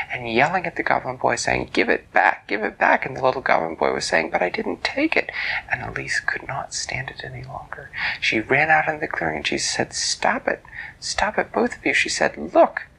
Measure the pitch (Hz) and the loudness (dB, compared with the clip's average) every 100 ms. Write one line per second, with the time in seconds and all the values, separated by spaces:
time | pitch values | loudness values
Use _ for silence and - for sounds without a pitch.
0 | - - 120 113 151 185 170 - - 131 | -6 -6 0 4 4 2 -2 -2 0 0
1 | 131 127 123 120 - 127 - - - - | 0 -2 0 2 2 0 0 2 2 2
2 | - - 92 - - - - - - 226 | 2 4 4 2 -2 -2 -2 2 2 2
3 | 139 131 131 135 - 67 82 - 67 67 | 0 0 0 2 2 2 0 0 0 0
4 | - 85 82 85 - - 208 - - 269 | 0 0 2 0 0 -2 -4 -4 -4 -2
5 | 320 - - - - - - 131 113 - | 0 0 -2 -4 -4 -4 -4 -4 -4 -6
6 | 139 - - - - - - - - - | -4 -4 -2 -4 -6 -8 -6 -8 -6 -6
7 | 135 - - - - - - - - - | -8 -10 -12 -12 -12 -14 -12 -14 -12 -6
8 | - - - 113 107 135 156 156 151 151 | -4 -2 0 0 2 4 4 4 2 -2
9 | 160 - 165 78 - - - - - - | -4 -4 -2 -2 -2 -2 -2 -2 -2 -2
10 | - - - 247 - - - - - - | -4 0 0 0 -2 -4 -6 -14 -14 -12
11 | - - 196 196 - 202 240 - - - | -8 -2 0 0 -2 0 0 0 0 0
12 | - - - - 160 330 320 - - | 0 2 0 0 2 6 6 4 -12